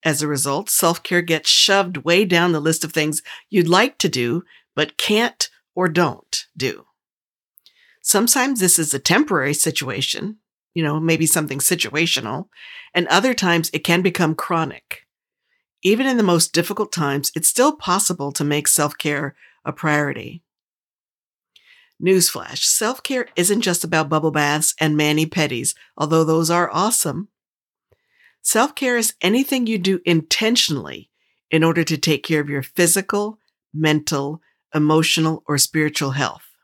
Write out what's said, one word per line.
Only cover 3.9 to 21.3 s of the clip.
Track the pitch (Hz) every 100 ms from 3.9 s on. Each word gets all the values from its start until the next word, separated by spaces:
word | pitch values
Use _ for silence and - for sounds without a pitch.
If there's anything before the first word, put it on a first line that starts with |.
| _
to | 180
do, | - 120 156 - - _ -
but | 151 _
can't | - 214 233 - - _ _
or | - 180
don't | 160 165 - _ - - -
do. | 131 - - _ _ _ _ _ _ _ _ _ _ _
Sometimes | - 202 233 269 277 254
this | 185 -
is | 156
a | 139
temporary | - 190 302 180 135
situation, | 151 - - 131 110 131 - 202 214 _ _ _
you | -
know, | 156 156
maybe | 165 165 160
something | 170 151 139
situational, | - 180 113 151 165 - 110 131 190 _ - - -
and | 180 180
other | 180 240
times | 247 185 170 160
it | 156 -
can | 175
become | 185 175 170 156
chronic. | - 170 156 131 _ - _ _ _ _ _ _ _ _
Even | 180 220 269
in | 247
the |
most | 208 170 -
difficult | - - 208 208
times, | - 147 139 139 -
it's | 160
still | - 269
possible | 302 - 185 - 170 143
to | 135
make | 143 147 143
self-care | - 147 - 151 147 143 - _ _
a | -
priority. | 143 160 147 147 139 - 170 _ _ _ _ _ _ _ _ _